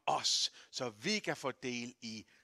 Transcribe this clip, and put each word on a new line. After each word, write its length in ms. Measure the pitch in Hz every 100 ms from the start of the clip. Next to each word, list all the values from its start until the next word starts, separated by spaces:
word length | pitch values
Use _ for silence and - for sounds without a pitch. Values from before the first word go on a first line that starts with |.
| -
os, 460 | 147 - - - - -
så 200 | - 127
vi 280 | 104 143 214
kan 180 | 170 147
få 140 | 135
del 460 | - 131 120 120 -
i 260 | 113 110 - -